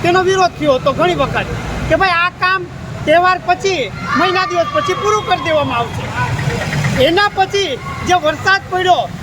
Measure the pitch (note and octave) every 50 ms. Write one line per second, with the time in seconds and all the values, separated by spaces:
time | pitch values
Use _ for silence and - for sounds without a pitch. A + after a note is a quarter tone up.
0 | - E4 F4 F#4 F#4 F4+ F#4+ F#4+ F#4 F4 F4 - D4 D4+ C4+ B3+ B3+ C#4+ C4 B3
1 | B3 F4+ F4 D4 C#4 A#3+ - A#3 F#3+ - B3 - - - - - - - D#4 E4+
2 | F#4+ F#4+ F4 E4+ E4+ F4+ F4+ - F#4 F#4 F#4+ F#4+ F4+ E4+ - - - - - -
3 | - - D4+ E4+ F4 F4+ F#4 F4+ - - F4+ F4+ - F#4+ F#4+ E4 B3+ G3 - -
4 | - - - - E4 F#4 F4+ F#4 F#4 F4+ F4+ F4 E4 C#4+ - D#4 C#4+ F#4 F#4 F#4
5 | G4 G4+ G#4+ G#4+ G4+ - F#4 E4+ - E4+ D#4+ D4+ C#4+ C4+ C4 A#3 A#3 A3+ - -
6 | - - - B3 B3 - - - - - - - - - - - - - - -
7 | B3+ D4 E4+ F#4 G#4 G#4 G4+ - F#4+ F#4+ F#4+ G4+ G4 E4+ C4+ A3 - - - -
8 | - - F4 F4+ D#4 D4+ D#4+ D4 - G4 F#4+ G4 G4 - - F4+ F#4 F4+ F4 C#4+
9 | G#3+ F3 - -